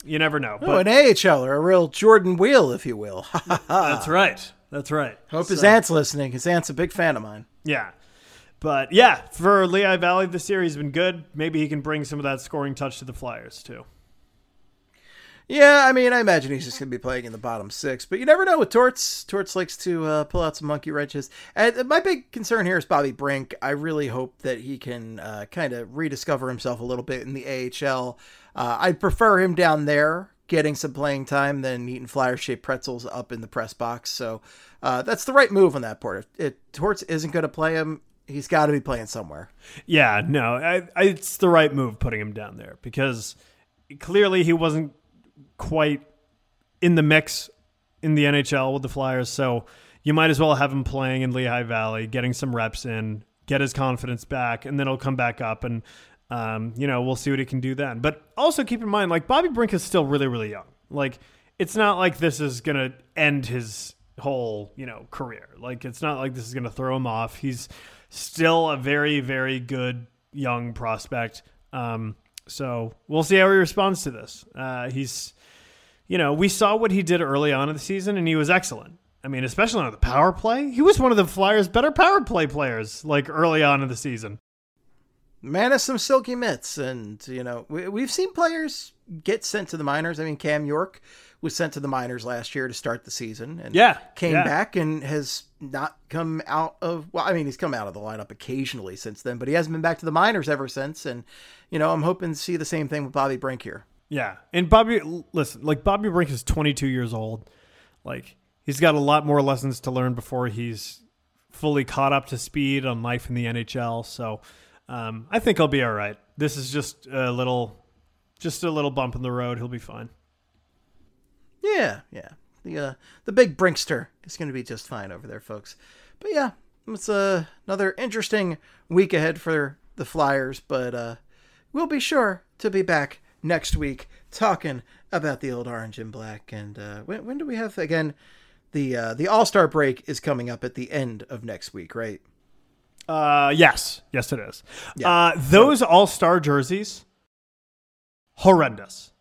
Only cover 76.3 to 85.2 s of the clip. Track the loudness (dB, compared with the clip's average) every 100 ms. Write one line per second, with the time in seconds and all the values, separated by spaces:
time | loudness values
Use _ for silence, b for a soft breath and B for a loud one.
76.3 | 2 2 4 4 4 2 2 2 2 2
77.3 | 2 2 2 0 -4 -6 -6 -2 -2 0
78.3 | 2 2 2 0 -12 -16 -20 _ _ -10
79.3 | -6 -4 0 0 0 -4 -2 0 4 4
80.3 | 4 0 0 -2 4 6 6 6 4 2
81.3 | 2 4 4 4 4 2 6 6 6 2
82.3 | 0 0 0 -2 -4 -6 -8 0 0 2
83.3 | 2 4 6 4 4 0 -4 -6 -8 -10
84.3 | -14 _ _ _ _ _ _ _ _